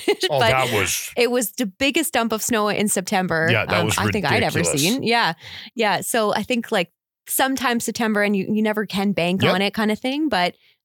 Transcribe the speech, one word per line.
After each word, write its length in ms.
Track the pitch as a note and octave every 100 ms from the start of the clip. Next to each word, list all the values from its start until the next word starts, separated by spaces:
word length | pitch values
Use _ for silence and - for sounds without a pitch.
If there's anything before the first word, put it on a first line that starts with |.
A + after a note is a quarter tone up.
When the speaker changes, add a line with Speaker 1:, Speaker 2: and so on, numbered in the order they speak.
Speaker 1:
<laughs> 240 | - - F#4
Speaker 2:
Oh, 100 | C#3
Speaker 1:
But 100 | A3+
Speaker 2:
that 220 | C3 B2
was 400 | G#2+ F2+ - - -
Speaker 1:
it 140 | A#3
was 220 | B3 A3
the 120 | -
biggest 480 | B3 - C#4 E4+ D4
dump 180 | B3 A3+
of 120 | A3
snow 260 | - A3 G#3
in 180 | - G#3
September, 600 | G3+ F#3 G3+ F3+ E3 D#3+
Speaker 2:
Yeah, 140 | A2
that 140 | F#2 G#2
Speaker 1:
um, 60 | G#2+
Speaker 2:
was 100 | G#2
Speaker 1:
I 140 | G#2+
think 140 | G2+
I'd 180 | C3+ F#3
ever 160 | - -
Speaker 2:
ridiculous. 220 | E2 C#3
Speaker 1:
seen. 200 | E3 C4
Yeah. 300 | G#3+ A#3 F3+ E3 - - -
Yeah. 280 | A#3 G#3+ E3
So 320 | - A#3 G#3
I 80 | -
think, 280 | G3+ B3 -
like, 200 | G#3+ F3 _ _ _ -
sometime 520 | - C4+ C4+ B3 A#3+
September, 420 | - G#3 A3 G#3
and 140 | G3+
you, 100 | G3 -
you 80 | G#3+
never 240 | G#3+ G#3+
can 260 | G3 G3 G3+
bank 300 | F#3+ F3 F#3+
Speaker 2:
Yep. 140 | G3
Speaker 1:
on 60 | F3+
it 100 | G3+
kind 160 | A3 G#3+
of 60 | G#3+
thing. 320 | C4 C#4+ D#4
But, 260 | G3 F3+ - _ _